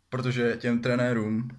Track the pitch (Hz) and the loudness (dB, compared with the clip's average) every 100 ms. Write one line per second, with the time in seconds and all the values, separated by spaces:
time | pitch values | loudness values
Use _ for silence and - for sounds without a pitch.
0 | _ 131 127 123 120 110 123 117 123 123 | _ -4 -2 2 0 0 0 0 2 2
1 | 123 117 107 110 131 | 2 0 0 -2 -2